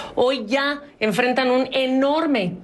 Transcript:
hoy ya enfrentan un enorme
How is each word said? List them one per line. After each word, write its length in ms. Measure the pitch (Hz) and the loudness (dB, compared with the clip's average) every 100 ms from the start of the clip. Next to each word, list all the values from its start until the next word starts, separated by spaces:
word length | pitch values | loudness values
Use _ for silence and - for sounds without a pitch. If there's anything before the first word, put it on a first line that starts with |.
| - | -6
hoy 320 | - 247 269 208 | 0 0 0 -2
ya 360 | 269 277 285 - - | -2 -2 -4 -10 -4
enfrentan 520 | 214 196 247 254 254 | -2 0 2 2 2
un 180 | 254 262 | 2 0
enorme 840 | 269 262 262 277 302 330 254 180 175 | 0 0 2 2 2 0 0 -2 -6